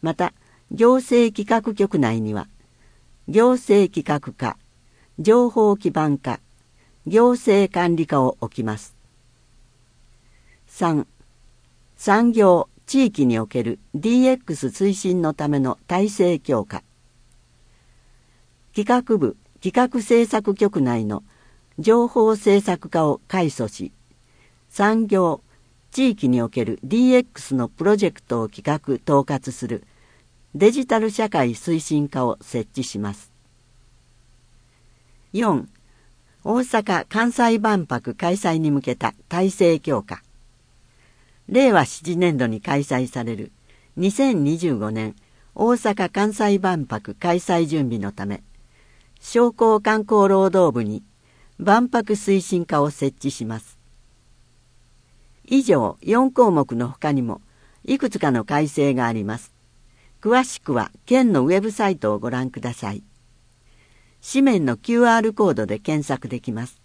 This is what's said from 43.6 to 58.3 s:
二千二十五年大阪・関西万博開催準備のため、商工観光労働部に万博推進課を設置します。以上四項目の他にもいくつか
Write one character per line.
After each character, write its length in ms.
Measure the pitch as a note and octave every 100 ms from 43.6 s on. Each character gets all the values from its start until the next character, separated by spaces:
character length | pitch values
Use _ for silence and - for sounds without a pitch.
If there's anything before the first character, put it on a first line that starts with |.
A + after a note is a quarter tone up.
| _ _ _ -
二 140 | F#3
千 320 | G#3 C4+ G#3
二 160 | C#3+ E3
十 160 | E3+
五 160 | A#2+ G#2+
年 240 | A2 A2 - _ _ _
大 200 | - A3+
阪・ 360 | A#3+ A3+ G3+ F#3
関 220 | - G#3
西 260 | G#3 G#3+ G3
万 280 | F#3 E3+ C3
博 280 | G#3 -
開 240 | - F3 F3
催 280 | - E3+ D#3+
準 180 | D#3
備 160 | C3 A2+
の 100 | G2+
た 160 | G2+ G2+
め、 160 | G2+ - - _ _ _ _ _ _
商 340 | - A#3 A#3+
工 260 | A3 A3+ G#3+
観 220 | G#3+ A3
光 260 | G#3 G#3+ G3
労 220 | G3 F#3+
働 240 | F#3+ E3+
部 100 | A#2+
に 180 | G#2+ G#2+ - _ _ _ _ -
万 320 | E3+ A3 B3
博 240 | A#3 G#3+
推 300 | G#3 - G3
進 240 | - F3+ E3+
課 160 | D3+
を 80 | D3
設 260 | - C#3 -
置 140 | C#3+
し 160 | - A2
ま 120 | A2+
す。 200 | - - _ _ _ _ _ _ _ _ _ _ _ _ _ _ _ _ -
以 160 | C4+
上 340 | B3 D#3 G#2 -
四 280 | - A3+ C4
項 200 | C4 A#3
目 260 | E3 C3+ A#2
の 140 | B2
他 200 | - D3+
に 100 | C#3+
も 180 | A#2+ - _ _ _ _
い 120 | - C4+
く 140 | B3
つ 80 | G3+
か 120 | D3+